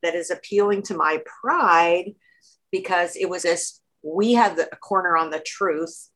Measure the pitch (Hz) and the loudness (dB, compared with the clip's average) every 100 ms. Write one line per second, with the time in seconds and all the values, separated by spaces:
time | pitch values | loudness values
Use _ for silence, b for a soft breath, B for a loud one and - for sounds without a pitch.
0 | 170 170 165 180 - 202 202 202 196 175 | -2 -4 -4 -8 -2 0 2 0 -4 -2
1 | 156 156 156 - 240 330 233 165 170 175 | 0 0 -6 -10 -2 0 4 4 6 2
2 | 180 208 b b b b _ 190 190 180 | 0 -14 b b b b _ -6 -2 -2
3 | 175 - 185 180 170 170 - - _ _ | -2 -2 -6 -4 -2 -2 -4 -12 _ _
4 | 151 165 214 240 214 165 156 - - 190 | -8 0 2 4 4 2 -4 -4 -2 0
5 | 180 165 160 156 156 - 196 156 165 - | 2 2 0 -4 -8 -4 -2 -2 -4 -10
6 | - | -20